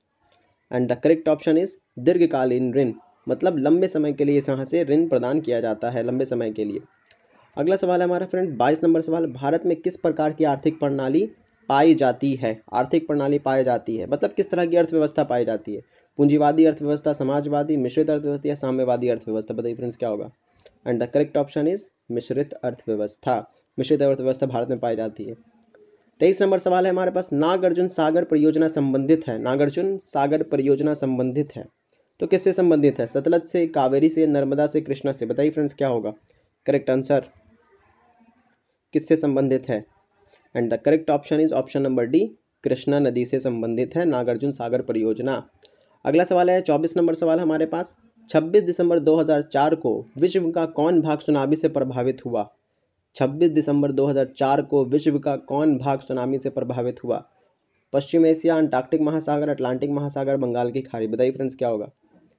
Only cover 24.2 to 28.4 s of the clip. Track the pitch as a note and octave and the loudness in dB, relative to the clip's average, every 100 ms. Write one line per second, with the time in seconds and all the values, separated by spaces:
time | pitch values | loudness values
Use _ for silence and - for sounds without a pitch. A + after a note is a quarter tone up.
24.2 | B2+ B2+ C3 B2 A#2+ B2 A#2+ A2 A2 G#2+ | -2 -2 -2 -2 -4 -4 -4 -4 -6 -8
25.2 | G2 A2 _ _ _ _ _ _ _ - | -14 -14 _ _ _ _ _ _ _ 0
26.2 | E3 F#3+ G3 F#3 F#3+ F3+ F#3+ F3+ F#3 F#3 | 2 4 2 2 2 2 2 0 0 -2
27.2 | F#3 C#3+ D#3 F#3 F#3 E3+ F3+ F3 D#3+ E3 | -2 0 0 2 2 2 0 0 2 2
28.2 | F3 D#3 | 2 4